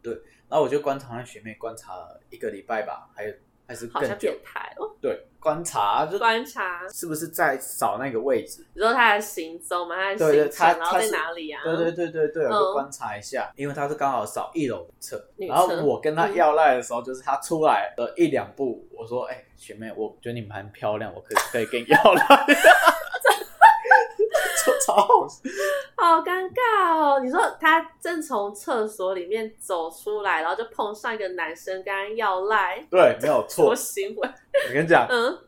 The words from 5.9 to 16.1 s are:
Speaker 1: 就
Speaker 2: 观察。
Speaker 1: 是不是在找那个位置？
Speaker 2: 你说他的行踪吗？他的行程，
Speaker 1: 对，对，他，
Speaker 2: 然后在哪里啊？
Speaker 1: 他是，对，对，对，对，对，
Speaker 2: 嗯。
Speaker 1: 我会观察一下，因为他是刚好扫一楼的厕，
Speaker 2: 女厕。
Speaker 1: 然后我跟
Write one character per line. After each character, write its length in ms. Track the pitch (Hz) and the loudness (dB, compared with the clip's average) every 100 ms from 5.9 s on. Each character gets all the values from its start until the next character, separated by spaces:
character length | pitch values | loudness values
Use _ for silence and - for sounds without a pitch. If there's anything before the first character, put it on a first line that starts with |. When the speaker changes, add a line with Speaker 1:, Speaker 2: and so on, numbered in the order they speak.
| 113 160 | 0 -2
Speaker 1:
就 120 | 196 | 0
Speaker 2:
观 260 | 226 226 | 0 0
察。 420 | 277 247 190 175 185 | -4 -8 -8 -8 -12
Speaker 1:
是 140 | - 170 | -12 -8
不 80 | |
是 140 | 156 160 | -8 -8
在 280 | - 160 135 - - | 0 0 0 -8 -4
找 200 | 113 104 | -2 -2
那 120 | 135 | -4
个 100 | 113 | -2
位 240 | 135 117 | 0 0
置？ 200 | - - - | -2 -18 -20
Speaker 2:
你 60 | - | -2
说 120 | 214 | 0
他 220 | 254 233 | 4 4
的 60 | 208 | 2
行 380 | 214 - 165 170 | -2 -10 -10 -12
踪 260 | - 180 175 | -6 -6 -4
吗？ 80 | 175 | -4
他 140 | 196 | -4
的 80 | 202 | 0
行 0 | |
程， 100 | 160 | 4
Speaker 1:
对， 160 | 147 | 4
对， 40 | 147 | 2
他， 240 | - 170 | 2 2
Speaker 2:
然 100 | 170 | 4
后 140 | 170 185 | 0 0
在 100 | 214 | 0
哪 220 | 175 160 | -2 -4
里 180 | 170 156 | -8 -10
啊？ 100 | 147 | -8
Speaker 1:
他 60 | 156 | -4
是， 60 | 165 | -2
对， 160 | 170 | -2
对， 160 | 165 170 | -2 -4
对， 200 | 165 151 | 0 -2
对， 0 | |
对， 160 | 165 | 0
Speaker 2:
嗯。 60 | 139 | 0
Speaker 1:
我 160 | 208 190 | 2 0
会 60 | |
观 160 | 147 135 | -2 -6
察 260 | - 117 104 | -10 -10 -10
一 60 | |
下， 280 | - 127 104 - | -8 -8 -8 -8
因 120 | 143 | -8
为 60 | |
他 140 | 143 143 | -4 -6
是 60 | |
刚 160 | 147 139 | -2 -2
好 140 | 123 | -2
扫 260 | 107 120 - | -4 -8 -6
一 120 | 165 139 | -4 -4
楼 160 | 98 | -4
的 100 | 82 _ | -10 _
厕， 280 | - 117 - - | -14 -14 -14 -12
Speaker 2:
女 120 | 185 | -2
厕。 60 | |
Speaker 1:
然 80 | 143 | 0
后 220 | 180 165 | 2 0
我 160 | 147 113 | -2 0
跟 140 | 151 | -2